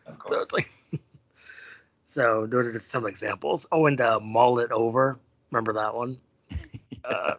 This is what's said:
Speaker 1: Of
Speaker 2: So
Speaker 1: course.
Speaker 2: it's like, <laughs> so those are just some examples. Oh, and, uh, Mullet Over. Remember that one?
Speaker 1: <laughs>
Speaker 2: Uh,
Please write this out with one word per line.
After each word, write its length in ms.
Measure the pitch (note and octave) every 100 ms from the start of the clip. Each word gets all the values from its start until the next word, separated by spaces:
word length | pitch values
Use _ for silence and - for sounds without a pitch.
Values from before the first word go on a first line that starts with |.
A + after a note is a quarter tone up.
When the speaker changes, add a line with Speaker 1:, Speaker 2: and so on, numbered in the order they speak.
| -
Speaker 1:
Of 100 | -
Speaker 2:
So 40 |
Speaker 1:
course. 220 | - -
Speaker 2:
it's 100 | -
like, 180 | - - _ _
<laughs> 80 | - _ - _ _ - - - - _ _ _
so 380 | C#3+ A#2+ A2 A2
those 200 | B2 A#2+
are 40 |
just 160 | A2+ -
some 160 | B2+ G#2+
examples. 600 | F#2+ G#2+ G#2 D3 E3+ -
Oh, 140 | E3 D3+
and, 140 | C3+
uh, 200 | A#2+ A2
Mullet 500 | A2 A2+ B2 A#2+ A#2
Over. 480 | A2+ A2+ A#2+ C3+ C3 _ _ _
Remember 240 | A#2+ A2+
that 200 | G#2+ G#2+
one? 240 | A2+ B2 B2+ _ _ -
Speaker 1:
<laughs> 80 | - - - - -
Speaker 2:
Uh, 300 | - G#2 -